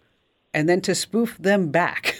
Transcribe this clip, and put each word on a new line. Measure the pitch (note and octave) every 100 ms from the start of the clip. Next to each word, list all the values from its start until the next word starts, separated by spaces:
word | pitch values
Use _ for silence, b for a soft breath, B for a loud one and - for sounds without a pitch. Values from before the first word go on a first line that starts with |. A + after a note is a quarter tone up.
| _ _ _ _ _
and | D#3 D#3
then | F3+
to | F#3
spoof | F3+ - A3 A#3 -
them | E3+ G3+ E3+
back | E3 D#3+ - -